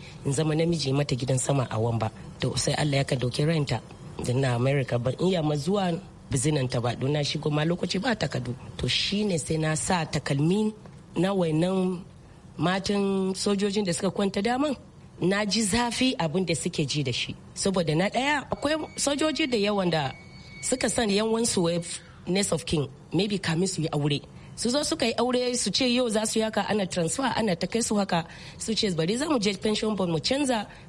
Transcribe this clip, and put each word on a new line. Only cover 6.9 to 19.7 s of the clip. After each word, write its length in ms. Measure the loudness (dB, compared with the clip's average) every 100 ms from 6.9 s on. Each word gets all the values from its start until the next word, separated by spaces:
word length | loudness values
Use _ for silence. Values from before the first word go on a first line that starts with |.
| 0
don 160 | 0
na 80 | 0
shigo 300 | 0 -2 0
ma 120 | 0
lokaci 340 | 2 0 0 0
ba 160 | 0
takardu. 400 | 0 0 -2 -4 -8 -10 -6
To 100 | -2
shine 500 | 0 0 0 0 0
sai 180 | 0 0
na 180 | 0
sa 300 | 0 0 0
takalmi 680 | 0 -2 0 2 4 4 2 -2 -16 -20 -8 0
na 160 | 2
wainan 680 | 2 2 2 2 2 2 -2 -8 -20 -20 -20 -14 -2
matan 760 | 0 0 0 0 2 0 0
sojojin 520 | 0 0 2 2 0 0
da 60 |
suka 160 | 0 0
kwanta 320 | 0 -2 0
daman. 340 | 0 0 0 -2 -10 -20 -16 -2
Na 240 | 0 2 0
ji 160 | 0
zafi 520 | 2 2 0 2 0 2
abin 260 | 0 0
da 80 | 0
suke 300 | -2 -2 -2 -2
ji 160 | 0
da 100 | -2
shi. 220 | -2 -6 -10 -12
Saboda 400 | -2 0 2 2 2
na 120 | 2
ɗaya 340 | 2 2 0 -2
akwai 240 | -2 0 0 -2 -2
sojoji 500 | 0 2 0 0 0
da 80 | 2
yawan 320 | 2